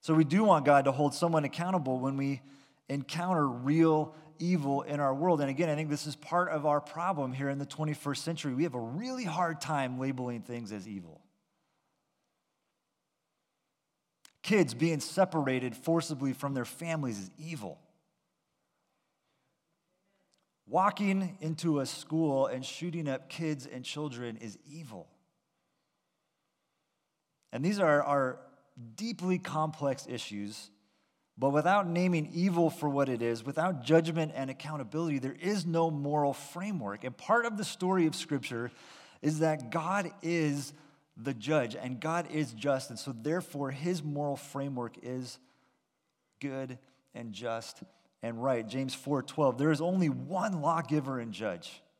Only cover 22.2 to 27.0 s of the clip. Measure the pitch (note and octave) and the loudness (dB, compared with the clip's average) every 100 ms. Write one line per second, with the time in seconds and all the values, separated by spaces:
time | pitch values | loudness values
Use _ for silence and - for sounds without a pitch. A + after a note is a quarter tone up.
22.2 | D#3+ C3+ C3+ B2+ B2+ - F3 E3 D3+ C3 | 2 4 2 0 -6 -8 -6 -4 -4 -4
23.2 | C3 - E3 D3 B2+ B2+ B2+ D3 D3 A#2+ | -6 -6 -4 -4 -6 -12 -10 -6 -6 -6
24.2 | A#2+ A2 A2 F#2+ - D#3 D3 G#2 D#2 _ | -8 -8 -12 -14 -16 -16 -14 -14 -16 _
25.2 | _ _ _ _ _ _ _ _ _ _ | _ _ _ _ _ _ _ _ _ _
26.2 | _ _ _ _ _ _ _ _ | _ _ _ _ _ _ _ _